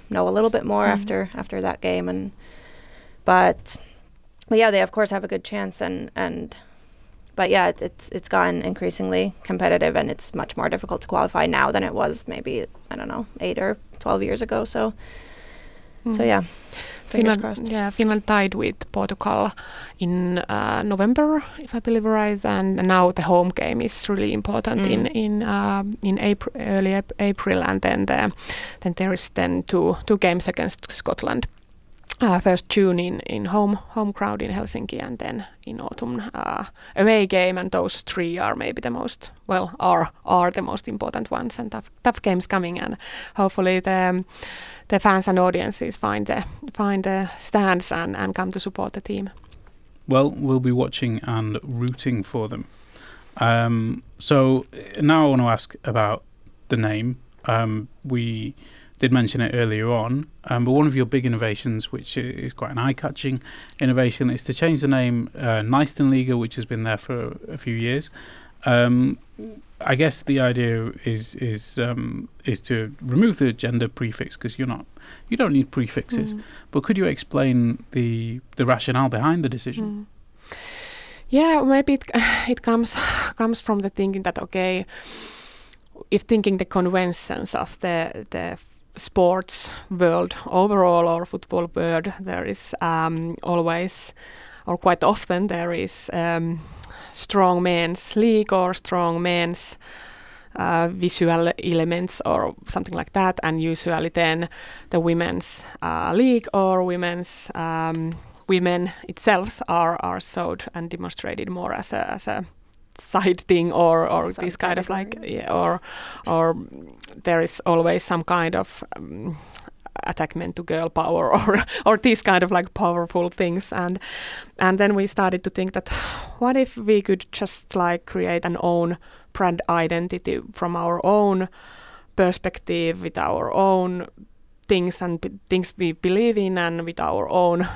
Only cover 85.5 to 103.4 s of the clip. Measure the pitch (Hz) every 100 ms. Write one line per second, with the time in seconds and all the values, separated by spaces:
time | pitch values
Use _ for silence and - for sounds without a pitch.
85.5 | - - - - - - 202 - 220 202
86.5 | 190 185 190 180 185 180 175 - - -
87.5 | - - - 185 170 165 - - - -
88.5 | 175 - - - - - - 180 185 180
89.5 | - - - - 180 175 170 180 - -
90.5 | 180 202 202 180 170 170 170 175 185 -
91.5 | 180 170 190 170 165 185 - 190 175 -
92.5 | 196 - - 170 160 160 165 165 165 -
93.5 | 175 165 170 185 - - - - - -
94.5 | - - 180 180 175 - 208 - 180 202
95.5 | 175 175 170 190 - - 175 170 170 165
96.5 | 165 156 - - - - - - 202 185
97.5 | 175 180 170 170 175 - 214 233 220 208
98.5 | 190 180 190 - 180 170 170 175 175 170
99.5 | 175 - - - - - - - - -
100.5 | 180 180 165 170 185 180 - 170 165 170
101.5 | - 180 165 165 170 180 - - - -
102.5 | - - - - 170 - 196 185 180